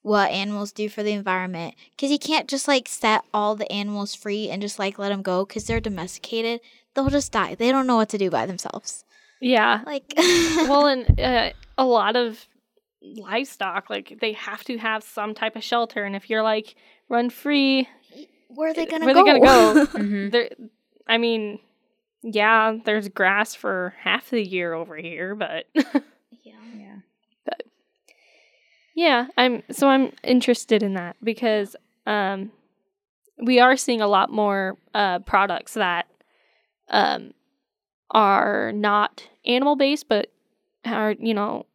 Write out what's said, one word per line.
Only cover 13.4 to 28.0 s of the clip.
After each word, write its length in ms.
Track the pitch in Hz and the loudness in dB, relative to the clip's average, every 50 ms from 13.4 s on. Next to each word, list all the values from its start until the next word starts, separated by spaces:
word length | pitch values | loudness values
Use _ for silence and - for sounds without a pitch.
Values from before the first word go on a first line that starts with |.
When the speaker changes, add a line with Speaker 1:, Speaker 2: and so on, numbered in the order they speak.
| 269 262 - - 202 190 170 196 - - | -4 -6 -8 -8 -8 -6 -6 -8 -8 -8
Speaker 2:
like, 300 | 214 202 - - - 220 | -10 -10 -10 -12 -10 -6
they 120 | 240 220 214 | -6 -6 -6
have 300 | 208 - 202 202 220 - | -6 -10 -12 -12 -12 -10
to 120 | - 247 226 | -10 -10 -6
have 240 | 220 226 220 220 220 | -4 -4 -4 -4 -6
some 300 | - - 233 208 214 214 | -10 -10 -8 -8 -8 -6
type 220 | - 226 220 220 | -6 -6 -6 -6
of 80 | 226 - | -8 -8
shelter. 400 | - 240 240 233 226 - 220 202 | -2 -2 -2 -2 -2 -4 -8 -6
And 120 | 202 196 | -6 -8
if 140 | 196 - - | -8 -6 -4
you're 140 | 220 220 220 | -2 0 0
like, 320 | 220 220 214 214 - - _ _ _ _ _ _ - | 0 0 -2 -4 -8 -16 _ _ _ _ _ _ -4
"Run 200 | 247 233 240 247 | -2 -2 -2 -2
free," 560 | 247 - - 285 294 285 277 269 269 262 254 - - _ _ _ - 254 302 _ _ _ _ _ | -4 -6 -4 0 2 2 4 4 2 2 0 -2 -8 _ _ _ -20 -20 -20 _ _ _ _ _
Speaker 1:
Where 200 | 240 262 311 320 | -8 -4 -4 -4
are 40 | 320 | -2
they 120 | 339 330 | -2 -4
gonna 200 | - 320 320 330 | -4 -4 -2 2
Speaker 2:
where 100 | 254 269 330 | 4 6 6
are 60 | 381 | 8
Speaker 1:
go? 0 | 403 320 | 8 8
Speaker 2:
they 60 | 254 | 8
gonna 340 | 247 262 269 247 - - - | 8 10 10 10 8 8 8
go? 120 | 311 294 | 6 4
Speaker 1:
<laughs> 140 | - - - | 4 0 -4
Speaker 3:
Mm-hmm. 300 | 208 202 208 202 196 202 | -4 -4 -2 -4 -4 -2
Speaker 2:
They're, 200 | 208 240 233 - - - 233 214 _ _ _ _ _ _ _ - | 0 -2 -2 -2 -8 -16 -20 -20 _ _ _ _ _ _ _ -2
I 100 | 226 233 | 0 0
mean, 400 | 233 233 233 220 214 208 202 - _ _ _ _ _ _ _ _ _ _ _ _ | 2 0 -2 -2 -4 -6 -10 -12 _ _ _ _ _ _ _ _ _ _ _ _
yeah, 560 | - 233 208 214 208 214 226 226 220 220 220 226 226 | -12 -4 -2 2 2 4 4 4 4 2 0 -2 -2
there's 220 | 220 208 214 202 202 | -2 -2 -2 -2 -4
grass 460 | 190 - 196 185 196 202 220 - - | -2 0 2 2 2 2 0 -2 -4
for 400 | - - 214 196 185 180 180 - - | -8 -6 -6 -4 -4 -6 -6 -8 -8
half 300 | - 185 - 247 - - | -4 -2 -2 -2 -2 -2
the 140 | 262 233 208 | -4 -4 -2
year 280 | 185 185 180 175 170 165 | -2 -4 -4 -4 -4 -6
over 220 | 160 170 165 160 | -6 -8 -10 -12
here, 380 | 151 175 165 170 156 180 185 202 | -14 -12 -12 -10 -8 -8 -8 -6
but 320 | 214 196 151 156 165 - _ | -6 -8 -6 -8 -10 -10 _
<laughs> 40 | - | -2
Speaker 1:
Yeah. 800 | 311 269 - - 277 - _ _ _ _ _ _ _ _ 226 220 214 214 233 233 214 | -2 0 0 0 -4 -4 _ _ _ _ _ _ _ _ -20 -20 -20 -20 -20 -20 -20
Speaker 3:
Yeah. 180 | 202 202 202 202 - _ _ _ _ _ _ _ - | -20 -20 -20 -20 -20 _ _ _ _ _ _ _ -12
Speaker 2:
But, 200 | - - - - _ _ _ _ _ _ _ | -12 -12 -12 -14 _ _ _ _ _ _ _